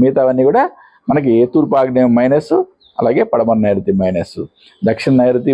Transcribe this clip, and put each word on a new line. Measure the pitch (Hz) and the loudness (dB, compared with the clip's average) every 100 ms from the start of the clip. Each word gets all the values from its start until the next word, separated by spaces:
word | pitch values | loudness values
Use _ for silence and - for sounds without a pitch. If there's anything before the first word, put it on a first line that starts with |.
మిగతావన్నీ | 131 139 131 127 131 | 2 2 0 0 0
కూడా | 220 349 - - _ - | 0 -2 -6 -20 _ -4
మనకి | 151 135 113 123 | -2 0 2 2
తూర్పు | 160 143 135 | 0 0 0
ఆగ్నేయం | 131 127 127 117 | 0 0 2 2
మైనస్, | 127 143 - 370 370 _ _ - | 2 0 0 -2 -2 _ _ -4
అలాగే | 123 131 - | -2 0 -2
పడమర | 117 113 110 | -2 0 0
నైరుతి | 104 98 92 95 | 0 -2 -2 -2
మైనస్, | 92 90 85 92 71 _ - - | -2 -4 -6 -10 -14 _ -20 -6
దక్షిణ | 190 113 - 131 | -4 -2 0 2
నైరుతి | 123 123 139 | 2 0 0